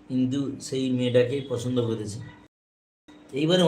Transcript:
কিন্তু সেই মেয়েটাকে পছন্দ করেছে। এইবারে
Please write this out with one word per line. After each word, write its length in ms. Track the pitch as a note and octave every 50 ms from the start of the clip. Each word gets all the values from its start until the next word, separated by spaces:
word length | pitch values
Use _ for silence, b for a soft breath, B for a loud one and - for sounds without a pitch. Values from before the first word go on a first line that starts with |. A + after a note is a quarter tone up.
| - -
কিন্তু 300 | C3 B2+ B2+ B2+ B2+ C#3+ C#3 C3 C#3 - -
সেই 180 | - C3+ C3 C3 C3 B2+ B2
মেয়েটাকে 380 | B2+ B2 A#2 B2 A#2+ A#2 C#3 C#3 C3+ -
পছন্দ 280 | B2 A2+ A#2+ B2+ B2+ B2 A#2 A2
করেছে। 300 | A2 A2 G#2+ G2 G2+ A#2 - - - - - - _ _ _ _ _ _ _ _ _ _ _ - - - - - - C3+
এইবারে 240 | D3+ D#3 F3+ F#3 F3+